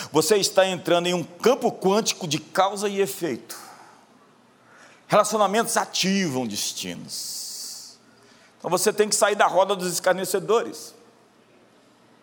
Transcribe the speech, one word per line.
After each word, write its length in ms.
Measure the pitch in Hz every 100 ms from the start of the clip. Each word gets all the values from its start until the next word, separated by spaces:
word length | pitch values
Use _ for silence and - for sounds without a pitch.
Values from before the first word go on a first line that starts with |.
| -
você 260 | 147 156 214
está 300 | 180 - 190
entrando 400 | 180 160 175 175
em 80 |
um 80 | 180
campo 480 | - - 214 262 233
quântico 560 | - 190 202 - - 170
de 140 | 151
causa 480 | - - 196 202 202
e 120 | 196
efeito. 560 | 196 - 170 113 - - - - - - _ _ _ _ _ _ _ - - - -
Relacionamentos 720 | 202 202 220 196 214 226 -
ativam 680 | - - 185 196 180 131
destinos. 1500 | 120 101 - - 92 82 80 - - - - - - - - - _ _ - - _ _
Então 100 | -
você 240 | 180 214
tem 160 | 208 214
que 60 |
sair 220 | - 208 208
da 100 | 190
roda 300 | 170 190 196
dos 160 | 180
escarnecedores. 1000 | 165 185 180 185 196 165 220 - - - - - _ _ _ _ _ _ _ _ _ _ _